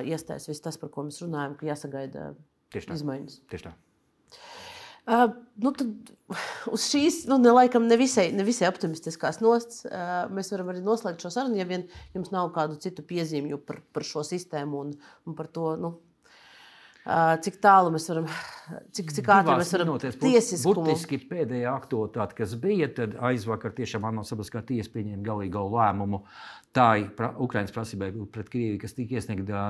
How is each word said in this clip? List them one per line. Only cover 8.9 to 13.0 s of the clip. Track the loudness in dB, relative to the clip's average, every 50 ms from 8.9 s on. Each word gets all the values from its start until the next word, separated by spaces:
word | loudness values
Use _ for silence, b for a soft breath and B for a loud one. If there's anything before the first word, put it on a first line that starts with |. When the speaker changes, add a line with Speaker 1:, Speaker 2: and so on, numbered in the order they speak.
| -4 -6 -8 -10 -8 -4 -4 -4 -2 2
Speaker 1:
nosts, | 4 4 4 4 2 -4 -12 -14 -12 -10
ā, | -8 -8 -6 -4 -4 -4 -4 -4
mēs | -4 -6 -8 -6 -6
varam | -6 -6 -6
arī | -8 -4 0
noslēgt | 0 0 0 0 -4 -6 -6 -8
šo | -6 -4
sarunu, | -2 -2 0 0 -2
ja | -2
vien | -2 -4 -6 -6 B B B B B B
jums | -8 -8 -4
nav | -2 -2 -2 -2 0
kādu | -2 -2 -2 -4 -6
citu | -8 -10 -10 -10